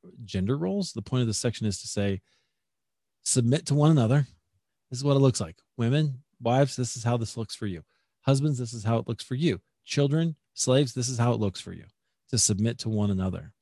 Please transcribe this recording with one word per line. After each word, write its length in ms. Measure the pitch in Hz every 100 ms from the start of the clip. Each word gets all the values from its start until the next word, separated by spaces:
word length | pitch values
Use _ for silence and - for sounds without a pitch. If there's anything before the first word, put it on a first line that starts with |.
| - - 110
gender 320 | 98 95 139
roles. 360 | 180 202 180
The 80 | -
point 200 | 107 127
of 60 | 117
this 120 | 104
section 260 | 120 - 110
is 160 | 95
to 60 | -
say, 340 | - 101 95 _ _ _ _ _ _ _ _ _ _
"Submit 420 | - 127 117 143 -
to 80 | 143
one 160 | 147
another. 360 | 156 110 139 135 _ _ _ _ _ -
This 100 | 123
is 40 |
what 120 | 143 139
it 60 |
looks 200 | 135 -
like. 160 | 85 - _ -
Women, 440 | 117 143 156 127 _ -
wives, 340 | 117 127 139 -
this 200 | 123 -
is 80 |
how 140 | 113 120
this 180 | 113 -
looks 180 | 110 -
for 120 | 107
you. 160 | 85 - _ _ _
Husbands, 360 | - 135 151 127
this 140 | 117
is 100 | 117
how 140 | 101 113
it 100 | -
looks 160 | 113
for 120 | - 131
you. 240 | 165 95 _ _ -
Children, 500 | - 143 151 165 156 _
slaves, 400 | - - 131 139
this 160 | 131 123
is 80 | 120
how 160 | 120
it 60 | 113
looks 200 | 104 -
for 120 | -
you 120 | 90 - _ _ _ -
to 80 | 117
submit 420 | - 98 110 120
to 100 | 113
one 220 | 107 104
another." 400 | 95 92 87 78 _